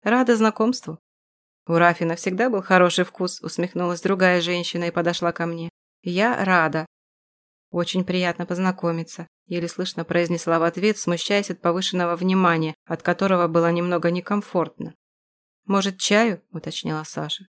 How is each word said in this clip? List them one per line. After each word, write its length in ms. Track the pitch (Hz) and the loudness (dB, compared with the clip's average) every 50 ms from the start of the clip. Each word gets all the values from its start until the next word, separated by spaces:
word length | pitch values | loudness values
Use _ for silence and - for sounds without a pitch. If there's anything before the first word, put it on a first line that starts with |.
«Рада 340 | _ 202 233 254 254 233 240 | _ 2 2 4 4 4 4
знакомству». 600 | 214 220 220 214 - 220 233 247 - - - 160 - _ _ _ _ _ _ _ _ _ _ _ _ _ | 4 4 2 2 0 -2 -2 -2 -4 -8 -12 -14 -14 _ _ _ _ _ _ _ _ _ _ _ _ _
«У 80 | - 170 | 0 2
Рафина 420 | 165 170 175 170 - 175 165 165 | 4 4 4 4 2 -2 -2 -2
всегда 320 | 170 - 196 185 185 233 262 | -2 -2 -4 0 0 0 0
был 140 | 226 196 | 0 -2
хороший 420 | 185 - 190 180 180 175 - - 180 | 2 4 6 6 6 6 4 0 -2
вкус», 380 | - - - 185 180 - - | -2 -2 -6 -6 -6 -6 -8
усмехнулась 580 | - 170 - - 175 180 - 175 180 175 175 170 | -8 -6 -4 -2 -4 -2 -2 -4 -2 -2 -4 -2
другая 400 | - 196 196 185 190 185 180 175 | 0 -2 2 4 4 4 4 2
женщина 440 | 170 175 180 175 170 - - 175 175 | 0 0 -2 -2 -4 -4 -4 -4 -4
и 60 | 175 | -2
подошла 420 | 170 175 170 170 175 - 180 170 | -2 0 0 0 -2 0 -2 -2
ко 120 | 170 - 170 | -2 -2 -6
мне. 240 | 170 170 165 165 170 _ _ _ _ _ _ | -6 -4 -8 -10 -12 _ _ _ _ _ _
«Я 420 | _ 180 175 185 214 240 247 - 196 | _ -4 0 0 2 0 0 0 0
Рада». 420 | 190 185 175 160 156 147 160 160 - _ _ _ _ _ _ _ _ _ _ _ _ _ _ _ _ | 2 4 4 4 2 0 -4 -6 -8 _ _ _ _ _ _ _ _ _ _ _ _ _ _ _ _
«Очень 340 | - 175 175 175 - 185 185 | -4 -4 -4 -2 -2 -2 -2
приятно 420 | 185 180 185 180 175 170 - 175 | 0 0 0 0 0 -2 -4 -6
познакомиться», 800 | - 175 175 190 185 185 185 - 170 165 165 165 - - - 165 _ _ _ _ | -6 -4 0 0 -2 -2 0 -2 -2 -2 -4 -6 -10 -12 -14 -16 _ _ _ _
еле 220 | _ 175 175 165 170 | _ -6 -4 -4 -4
слышно 360 | - - 185 185 - - 165 | -4 -6 -6 -6 -6 -8 -6
произнесла 540 | - - 175 170 165 180 165 - 170 165 165 | -2 0 0 0 0 -2 -2 0 0 2 2
в 40 | |
ответ, 360 | 165 170 165 175 190 214 208 - | 2 0 0 0 0 0 0 0
смущаясь 520 | - 175 175 165 - - 202 202 202 - | -2 -2 -2 -2 -2 0 0 0 0 -4
от 100 | 180 - | -8 -2
повышенного 560 | - 175 170 185 185 - - 180 175 170 170 | 0 0 0 0 -2 -2 -2 0 0 0 0
внимания, 580 | 170 180 185 185 190 185 175 165 160 160 156 156 _ _ | 0 0 2 4 4 4 4 4 2 0 -2 -4 _ _
от 160 | - 170 - | -8 -8 -4
которого 460 | - 175 175 - 196 196 190 175 175 170 | 0 -2 0 0 2 2 2 2 2 2
было 220 | 165 170 165 170 | 4 4 4 4
немного 400 | 170 170 175 180 175 170 170 170 | 2 0 0 0 0 0 0 0
некомфортно. 840 | 170 180 175 - 208 208 202 - - 180 160 151 _ - - 160 - _ _ _ _ _ _ _ _ _ _ _ _ _ _ | 0 -2 -4 -2 -4 -4 -4 -2 -2 -2 -2 -2 _ -12 -12 -12 -12 _ _ _ _ _ _ _ _ _ _ _ _ _ _
«Может, 320 | - 196 196 190 196 190 - | 0 0 2 2 0 -4 -4
чаю?» 440 | - - 208 208 233 233 185 165 _ _ | 0 2 4 4 4 2 0 -4 _ _
уточнила 500 | - 160 - 156 - - - 156 156 156 156 | -12 -10 -10 -8 -10 -8 -6 -6 -6 -6 -6
Саша. 400 | - - 156 156 151 - - 190 _ | -8 -8 -8 -6 -6 -8 -10 -12 _